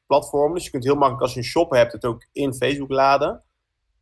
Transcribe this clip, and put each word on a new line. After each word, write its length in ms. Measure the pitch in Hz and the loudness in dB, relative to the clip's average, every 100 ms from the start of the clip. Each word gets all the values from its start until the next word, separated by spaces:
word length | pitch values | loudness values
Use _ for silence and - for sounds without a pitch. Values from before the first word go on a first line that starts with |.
| _ | _
platformen. 480 | 143 - 143 147 | 0 0 0 0
Dus 100 | 175 | -2
je 60 | - | -6
kunt 140 | 139 | -4
heel 100 | 123 | 0
makkelijk 280 | 143 139 123 | 2 2 0
als 100 | 127 | -4
je 60 | 127 | -4
een 60 | |
shop 260 | 117 165 165 | -4 -2 2
hebt 220 | 127 117 | 4 2
het 120 | 107 | 0
ook 220 | 123 117 _ | -6 -6 _
in 220 | 143 139 | -6 -4
Facebook 360 | 127 131 143 135 | -2 -2 -2 -4
laden. 520 | 135 135 139 156 240 _ _ _ _ _ _ | 2 4 4 0 -4 _ _ _ _ _ _